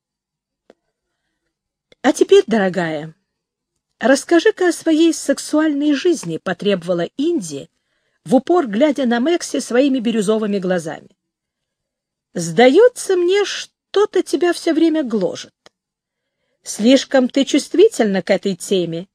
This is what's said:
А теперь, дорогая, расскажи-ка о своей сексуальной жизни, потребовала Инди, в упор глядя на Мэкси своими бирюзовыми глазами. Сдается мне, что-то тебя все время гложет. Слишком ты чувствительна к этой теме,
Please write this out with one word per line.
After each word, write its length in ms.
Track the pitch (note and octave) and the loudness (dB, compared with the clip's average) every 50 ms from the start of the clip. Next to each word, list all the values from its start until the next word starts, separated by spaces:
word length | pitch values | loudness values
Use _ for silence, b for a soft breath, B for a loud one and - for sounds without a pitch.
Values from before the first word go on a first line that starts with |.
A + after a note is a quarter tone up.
| _ _ _ _ _ _ _ _ _ _ _ _ _ _ _ _ _ _ _ _ _ _ _ _ _ _ _ _ _ _ _ _ _ _ _ _ _ _ _ _ | _ _ _ _ _ _ _ _ _ _ _ _ _ _ _ _ _ _ _ _ _ _ _ _ _ _ _ _ _ _ _ _ _ _ _ _ _ _ _ _
А 120 | - B3+ D4+ | -2 0 2
теперь, 300 | - - - G4 G4+ - - | 2 2 4 6 4 4 4
дорогая, 640 | A#3 A3 F#3+ F#3 F3 F#3+ F3 D#3+ D#3+ D3 D3+ D#3+ D#3 _ _ _ _ _ _ _ _ _ _ _ _ _ _ _ _ - | 0 0 0 0 -2 -4 -4 -6 -6 -8 -10 -12 -16 _ _ _ _ _ _ _ _ _ _ _ _ _ _ _ _ -4
расскажи-ка 720 | - A#3 C#4 C4 - - E4+ E4 - A4 G#4 - F#4 F4 | 0 2 2 2 2 2 2 4 4 2 2 2 0 -2
о 40 | D#4+ | -2
своей 400 | - - E4 D#4+ D4+ E4+ E4 D4+ | -2 -2 0 2 2 2 2 0
сексуальной 800 | - - - C#4 - - - - D4+ D#4 D#4+ C#4+ C#4 D4 D4+ D4 | 0 -2 -4 -4 -4 -4 -4 -2 0 0 0 -2 -2 0 0 0
жизни, 440 | C4 - F4+ E4 A#3 - E3+ D#3+ D#3 | 0 0 0 -2 -2 -4 -8 -10 -8
потребовала 720 | - F#3+ F3+ - - G3+ G3+ F#3 E3 F3 F3+ E3+ E3+ - _ - | -6 -8 -8 -4 -2 -2 -2 -2 -2 -4 -4 -2 -4 -6 _ -4
Инди, 520 | C#4 E4+ F4 D4 F#3 D#3+ D3 C3+ - - _ _ _ _ _ _ _ _ _ _ - | -4 -2 -2 -2 -4 -6 -10 -12 -14 -16 _ _ _ _ _ _ _ _ _ _ -4
в 100 | D#3 G#3 | 2 2
упор 320 | C4 - - E4+ F4+ D#4 A3+ | 2 2 2 0 0 0 0
глядя 380 | F#3+ G#3+ D4 D4+ C#4 - C4+ | 0 0 0 0 0 0 -2
на 140 | A#3 A#3 A#3 | -2 0 0
Мэкси 400 | B3 D#4+ F4 D#4+ - - - C#4 | 0 0 -2 -2 -4 -4 -6 -6
своими 400 | - - A3+ A#3+ C#4+ C#4+ C4 C4 | -6 -2 0 0 2 2 0 -2
бирюзовыми 600 | G3+ A#3 A3 A3+ G3 F#3+ A3 A3 A3 G#3 G3+ G3+ | -2 -2 -2 -2 0 0 -2 -2 -2 -4 -4 -4
глазами. 500 | F3+ F3+ F#3 F3+ D3+ D#3+ C#3+ - - - _ _ _ _ _ _ _ _ _ _ _ _ _ _ _ _ _ _ _ _ _ _ _ _ - | -2 -2 -4 -4 -4 -8 -12 -14 -16 -20 _ _ _ _ _ _ _ _ _ _ _ _ _ _ _ _ _ _ _ _ _ _ _ _ -12
Сдается 800 | F#3+ E3 E3 E3 E3 A#3+ C4 C4+ F#4 A#4 B4 - - - - F#4+ | -10 -8 -4 2 4 4 6 6 6 6 4 4 0 -6 -2 -2
мне, 300 | F4+ F4 F4 F#4+ G4+ G4+ | 0 0 0 0 0 0
что-то 760 | - - - - - _ _ _ _ - F#4+ G#4 - - F#4+ - | -2 -6 -10 -12 -14 _ _ _ _ -2 0 0 0 0 -2 -2
тебя 300 | - - C#4+ F4 F4 E4 | -2 -2 -2 0 -2 -2
все 200 | - - E4+ D#4 | -2 -2 -2 0
время 300 | D4+ D#4+ E4 D#4 D#4 D4 | 2 2 2 2 0 -2
гложет. 500 | A#3 A3 G#3+ F3+ D3+ B2 - - - _ _ _ _ _ _ _ _ _ _ _ _ _ _ _ _ _ _ _ _ _ _ - | -4 -4 -4 -4 -4 -6 -8 -14 -18 _ _ _ _ _ _ _ _ _ _ _ _ _ _ _ _ _ _ _ _ _ _ -18
Слишком 640 | - - - G#3 A#3+ C4+ C4 - - - C4+ B3+ B3 | -14 -8 -2 2 4 4 4 4 2 0 0 0 0
ты 160 | - C#4 C4+ | 0 -2 -2
чувствительна 800 | - - C#4+ - - - D4 G4 A4+ - - A3+ G#3 G3 F#3+ | 0 0 -2 -2 -2 2 4 4 4 4 2 -2 0 -2 -2
к 80 | E3+ - | -2 -2
этой 260 | G3+ F3 - G3+ F#3+ | -2 -2 -2 -4 -6
теме, 520 | - - - G#3 F#3 F3 E3 E3 E3 F#3 - _ | -6 -6 -4 -2 -2 -2 -4 -6 -10 -12 -14 _